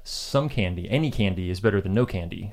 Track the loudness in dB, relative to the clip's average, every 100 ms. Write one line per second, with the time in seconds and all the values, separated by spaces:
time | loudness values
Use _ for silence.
0 | -8 -8 0 0 2 0 0 -2 0 0
1 | 2 2 0 0 -2 2 2 2 2 2
2 | 2 -2 -6 -8 -10